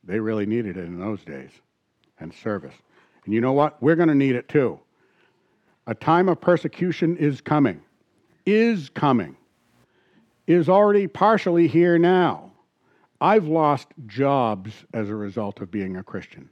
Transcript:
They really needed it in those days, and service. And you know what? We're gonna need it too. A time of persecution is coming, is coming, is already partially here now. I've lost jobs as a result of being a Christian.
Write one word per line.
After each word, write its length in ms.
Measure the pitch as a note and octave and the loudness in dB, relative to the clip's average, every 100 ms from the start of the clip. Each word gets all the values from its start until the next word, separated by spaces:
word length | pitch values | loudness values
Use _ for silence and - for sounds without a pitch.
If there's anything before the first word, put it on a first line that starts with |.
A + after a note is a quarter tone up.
| F2+ | -6
They 160 | G#2 | -6
really 240 | A2 A2 G2+ | -4 -4 -4
needed 320 | A#2 G#2+ F2+ | -4 -6 -10
it 80 | E2+ | -12
in 120 | F2 | -10
those 280 | G2 G2+ - | -10 -10 -12
days, 260 | C#2 C2+ _ _ _ _ _ _ _ | -18 -18 _ _ _ _ _ _ _
and 120 | E2 | -20
service. 420 | - A2+ G2+ - - _ _ _ _ - | -12 -8 -8 -10 -20 _ _ _ _ -4
And 80 | |
you 80 | A2 | -2
know 100 | B2+ | 0
what? 300 | C#3 D3 - | 2 0 0
We're 140 | C#3 E3 | 0 2
gonna 180 | E3+ C#3+ | 2 2
need 200 | C#3 B2 | 2 -2
it 120 | - | 0
too. 320 | D3+ B2 D2 _ _ _ _ _ _ _ _ _ _ - | 0 0 -4 _ _ _ _ _ _ _ _ _ _ -12
A 60 | |
time 360 | A2+ - E3 F#3 | -6 0 2 2
of 100 | D#3+ | 0
persecution 800 | - F3 D3 - F3+ D#3+ E3 F3 | 0 0 0 -4 -4 -2 -2 0
is 240 | D3 C3+ | -2 -4
coming, 400 | - D3+ C3 E2+ _ _ _ _ _ _ - | -2 2 2 -2 _ _ _ _ _ _ 0
is 440 | G#3+ A#3 G#3+ C#3 | 2 2 -2 -8
coming, 460 | - D3 A#2+ E2 - _ _ _ _ _ _ _ _ _ _ - | -2 0 0 -2 -14 _ _ _ _ _ _ _ _ _ _ 0
is 220 | E3+ D#3 | 2 4
already 380 | F#3+ G#3 G3+ F#3+ | 4 6 4 0
partially 600 | - G3+ A3 F#3+ E3+ E3+ | 0 2 2 2 2 2
here 320 | D#3+ F3 E3+ | 4 4 4
now. 480 | F3 F3+ E3+ F2+ - _ _ _ _ _ _ _ | 4 4 2 -2 -12 _ _ _ _ _ _ _
I've 240 | D#3 A3 D#3 | 2 2 2
lost 400 | D#3+ D3+ C#3 - - A#2 | 0 0 0 -6 -20 -14
jobs 680 | G#2+ C#3 C#3 A#2 G#2 G2 - _ | -2 0 0 0 -4 -10 -18 _
as 160 | A#2 G#2 | -8 -8
a 60 | G#2+ | -8
result 460 | G2+ G2+ G2+ - | -8 -8 -8 -10
of 80 | F#2+ | -10
being 260 | G#2 F#2+ F#2 | -8 -8 -10
a 80 | |
Christian. 460 | F#2+ G2 - - C#2 | -12 -14 -14 -20 -20